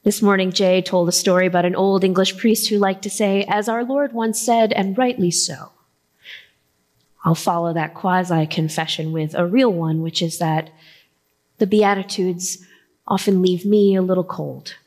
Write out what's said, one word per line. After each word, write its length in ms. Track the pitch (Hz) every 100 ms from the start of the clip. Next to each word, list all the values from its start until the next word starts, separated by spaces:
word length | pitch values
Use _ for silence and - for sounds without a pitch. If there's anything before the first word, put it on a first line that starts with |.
This 180 | 208 -
morning, 300 | 208 196 185
Jay 320 | 180 190 185
told 260 | 185 185 170
a 40 |
story 340 | - 202 180 185
about 180 | 175
an 120 | 180 180
old 260 | 196 196
English 360 | 185 185 185 -
priest 320 | 233 214 -
who 80 | 208
liked 240 | 196 190
to 80 | 202
say, 340 | - 202 196 202
"As 220 | 208 214
our 160 | 226
Lord 280 | 240 277 285
once 280 | 233 226 220
said, 320 | - 233 220
and 260 | - 196 196
rightly 320 | 254 247 175
so." 400 | - - 135 - _ _ _ _ _ - - - _ _ _ _ _ _ _
I'll 100 | 160
follow 380 | 165 202 170 170
that 200 | 165 156
quasi-confession 1160 | - 190 185 180 165 156 - 160 156 160 - 160
with 240 | 160 156
a 100 | 156
real 280 | 175 233 247
one, 280 | 170 160 160
which 220 | 165 -
is 160 | 165 -
that 320 | 165 156 - _ - - _ _ _ _ _ _
the 80 | 202
Beatitudes 1000 | 214 202 196 190 - 185 175 - - - _ _ _
often 380 | - 190 - 190
leave 240 | 185 175 202
me 300 | 208 202 190
a 60 |
little 200 | 185 185
cold. 520 | 180 - 147 131 - -